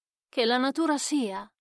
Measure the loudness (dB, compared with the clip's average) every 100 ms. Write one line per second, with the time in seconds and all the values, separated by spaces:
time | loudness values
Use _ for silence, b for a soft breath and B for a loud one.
0 | _ _ _ 0 2 2 0 0 0 0
1 | 0 0 0 -4 -12 _